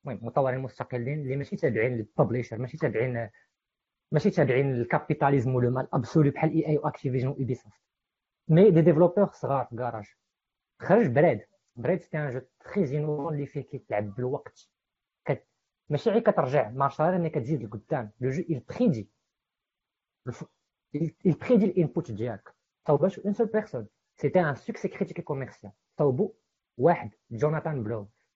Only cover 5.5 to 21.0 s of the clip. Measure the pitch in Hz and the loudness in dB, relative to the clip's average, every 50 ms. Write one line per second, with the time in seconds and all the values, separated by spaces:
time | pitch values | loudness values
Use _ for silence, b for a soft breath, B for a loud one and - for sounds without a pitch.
5.5 | 127 123 123 120 127 131 131 - - - 117 - - 165 151 143 143 - - 160 | 0 2 2 2 0 -2 -4 -2 -2 -4 -4 2 2 4 4 4 2 2 0 0
6.5 | 151 160 - 156 151 147 - 151 - - - 139 123 131 120 131 143 - 135 117 | 2 0 0 2 0 0 0 -4 -6 -4 -6 -4 -2 -2 -2 -2 -4 -4 -4 -4
7.5 | 127 - _ 104 _ _ _ _ _ _ _ _ _ _ _ _ _ _ _ - | -4 -6 _ -20 _ _ _ _ _ _ _ _ _ _ _ _ _ _ _ 4
8.5 | 156 165 196 220 170 165 160 180 151 151 180 175 175 208 202 - - - - 127 | 6 8 8 8 8 8 8 6 6 6 4 4 4 2 0 0 0 -8 -4 -2
9.5 | 139 135 120 - 120 110 127 120 113 110 104 - _ _ _ _ _ _ _ _ | -2 -2 -2 -4 -6 -6 -6 -6 -6 -8 -12 -14 _ _ _ _ _ _ _ _
10.5 | _ _ _ _ _ _ 117 127 180 226 233 143 117 131 165 170 123 104 - _ | _ _ _ _ _ _ 0 2 4 4 4 4 4 4 4 4 2 0 -8 _
11.5 | _ _ _ _ _ 117 110 139 185 185 - _ - 156 151 139 117 127 - _ | _ _ _ _ _ -8 -4 -2 -2 -2 -4 _ -6 -6 -4 -4 -6 -8 -10 _
12.5 | _ _ _ - - 202 185 123 135 151 147 151 151 147 139 170 156 143 143 135 | _ _ _ -6 -2 -2 -2 -2 -2 -4 -4 -4 -4 -4 -4 -4 -4 -6 -6 -6
13.5 | _ 147 127 _ - 127 _ _ 113 104 107 104 98 120 123 127 139 135 - - | _ -10 -10 _ -14 -16 _ _ -4 -4 -4 -4 -6 -6 -4 -4 -4 -6 -8 -12
14.5 | _ _ _ _ _ _ _ _ _ _ _ _ _ _ _ - 143 - _ _ | _ _ _ _ _ _ _ _ _ _ _ _ _ _ _ -4 -4 -4 _ _
15.5 | _ _ _ _ _ _ _ _ 147 143 - 233 196 233 240 220 202 - 147 127 | _ _ _ _ _ _ _ _ -6 -2 0 0 0 2 2 2 2 2 0 2
16.5 | 135 147 110 107 120 131 139 135 - - 151 170 185 180 170 156 - 151 113 123 | 2 0 0 0 -2 -2 -2 -2 0 0 0 2 2 0 -2 -2 -4 -4 -4 -2
17.5 | 160 127 - 104 - 104 _ _ 160 135 113 104 _ _ 127 131 131 165 - - | -4 -4 -4 -8 -12 -14 _ _ -6 -6 -6 -8 _ _ -4 -4 -2 -4 -4 -4
18.5 | 160 120 - _ - - 247 226 139 110 101 _ _ _ _ _ _ _ _ _ | -4 -6 -6 _ -2 0 2 2 2 0 -4 _ _ _ _ _ _ _ _ _
19.5 | _ _ _ _ _ _ _ _ _ _ _ _ _ _ _ 123 120 - 160 _ | _ _ _ _ _ _ _ _ _ _ _ _ _ _ _ -12 -10 -10 -14 _
20.5 | _ _ _ _ _ _ _ _ - 147 | _ _ _ _ _ _ _ _ -4 -4